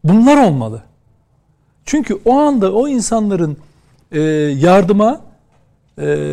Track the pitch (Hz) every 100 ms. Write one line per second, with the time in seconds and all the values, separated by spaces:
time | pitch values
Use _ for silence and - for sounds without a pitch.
0 | 156 208 240 294 233 139 113 110 - _
1 | _ _ _ _ _ _ _ _ - 302
2 | 247 208 - 262 294 269 196 196 285 262
3 | - 226 208 190 160 143 - _ _ _
4 | _ 156 156 156 147 139 165 190 185 202
5 | 214 302 - _ _ _ _ _ _ -
6 | 147 147 147